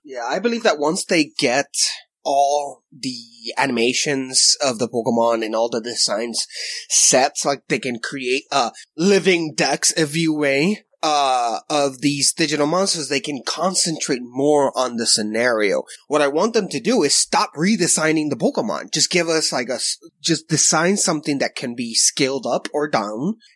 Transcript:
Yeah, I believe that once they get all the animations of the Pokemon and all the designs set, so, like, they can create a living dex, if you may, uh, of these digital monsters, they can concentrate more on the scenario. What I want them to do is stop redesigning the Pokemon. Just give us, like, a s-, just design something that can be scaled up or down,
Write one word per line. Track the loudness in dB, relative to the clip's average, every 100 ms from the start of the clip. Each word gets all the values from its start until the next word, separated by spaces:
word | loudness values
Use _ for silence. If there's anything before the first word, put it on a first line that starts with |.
Yeah, | -14 -8 -4
I | -2
believe | -2 0
that | 0 2
once | 0 -2
they | 0 0 0 0
get | 0 2 -2 -2 -4 -4 -14 _
all | -2 2 2 2 -2 -12 _
the | -10 -10 -10 -16 -18 -8 -2
animations | 0 2 0 0 -2 -2 -2 0 2 2
of | 0 -2
the | -4
Pokemon | -2 0 2 2 0
and | -2 -2
all | -2
the | -4
designs | -6 -2 -2 -2 -4 -6 -8 -8 -10 -10 -2
set, | 2 4 4 2 0
so, | -2
like, | -2 -2
they | -4
can | -4 -6
create | -8 -6 -4 -4 -2
a | -2 -2 -6 -14 -2
living | 2 4 4 2 0 -2
dex, | 0 2 0 0
if | 0 2
you | 0 2
may, | 2 2 2 0 _ -4
uh, | 0 2 2 2 0 -4 -2
of | 0 0 0
these | -2 0 0
digital | 0 0 2 2
monsters, | 2 0 -2 -2
they | -4
can | -2 -6 -6
concentrate | -2 -2 0 -2 -2 -2 -4
more | -4 0 4 4 4 0
on | -2 0
the | 0
scenario. | 0 0 0 2 2 2 0 -4 -12 -2
What | 0
I | 2
want | 2 0
them | 0 -2
to | -2
do | 0 2
is | 2
stop | 2 0 0 0
redesigning | 0 0 2 2 2 2 0 -2
the | 0
Pokemon. | 0 0 -4 -4 -4
Just | -2 0
give | 0 2
us, | 0 0
like, | -2 -4
a |
s-, | -4 -4 -8 -12 _
just | -2 -2 0
design | 2 2 4 2 2
something | 0 0 -2 -2
that | -2
can | -4 -8 -6
be | -4
scaled | 0 0 2 0 -2
up | -2 -4 -2
or | -4 0
down, | -2 -2 -4 -4 -4 _